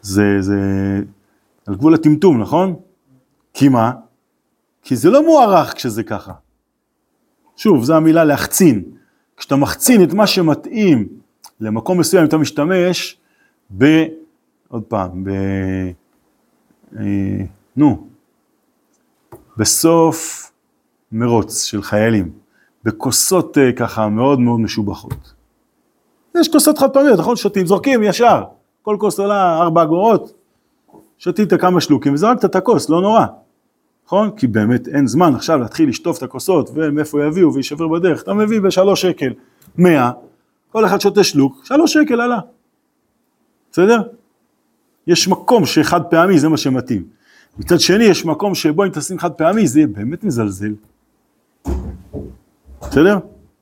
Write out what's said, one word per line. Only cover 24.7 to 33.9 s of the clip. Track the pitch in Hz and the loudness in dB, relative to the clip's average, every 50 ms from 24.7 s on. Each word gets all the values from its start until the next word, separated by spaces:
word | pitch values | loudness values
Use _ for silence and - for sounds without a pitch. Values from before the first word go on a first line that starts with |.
| - - 107 98 92 - - - - - - - _ _ _ _ _ _ _ _ _ _ _ _ _ _ _ _ _ _ _ _ _ | -4 -6 -6 -6 -6 -10 -12 -16 -16 -16 -16 -20 _ _ _ _ _ _ _ _ _ _ _ _ _ _ _ _ _ _ _ _ _
יש | 349 330 - | 0 0 2
כוסות | - 302 - 302 302 302 | 2 2 2 2 2 2
חד | 277 269 | 0 2
פעמיות, | 269 277 277 294 240 175 | 2 4 4 4 4 2
נכון? | 160 190 240 | 2 -2 -4
שותים, | - - 208 202 196 185 | -2 -4 -4 -2 -2 -2
זורקים | 165 196 185 - 277 269 240 214 | -2 -2 -4 -2 0 0 2 2
ישר. | 208 180 - 233 240 202 127 98 - - _ _ _ _ _ _ | 0 0 2 4 4 4 2 0 -6 -16 _ _ _ _ _ _
כל | - 208 196 | -6 -6 -2
כוס | 208 208 - - | -2 -4 -2 -2
עולה | 196 202 208 202 190 180 165 160 | -4 -2 -2 0 0 0 2 2
ארבע | 175 175 160 165 165 | 0 2 2 2 2
אגורות, | 156 160 175 196 226 220 175 - - - _ _ _ _ _ _ _ _ _ _ _ _ - _ _ _ _ | 2 0 0 2 2 2 2 0 -6 -20 _ _ _ _ _ _ _ _ _ _ _ _ -20 _ _ _ _
שתית | - 180 175 - 214 175 190 | -8 -6 -2 -2 0 0 0
כמה | 165 - 180 180 180 | 2 2 2 2 2
שלוקים | - - 156 127 92 139 139 | 2 2 0 0 2 0 -2
וזרקת | 143 175 220 247 - - | 0 2 0 0 2 0
את | 185 - | 0 0
הכוס, | 190 185 - 233 156 - - | 0 0 2 0 0 0 0
לא | 151 170 | -2 0
נורא. | 185 202 220 226 151 104 - - _ _ _ _ _ _ _ _ _ _ | 0 2 2 2 2 0 -4 -14 _ _ _ _ _ _ _ _ _ _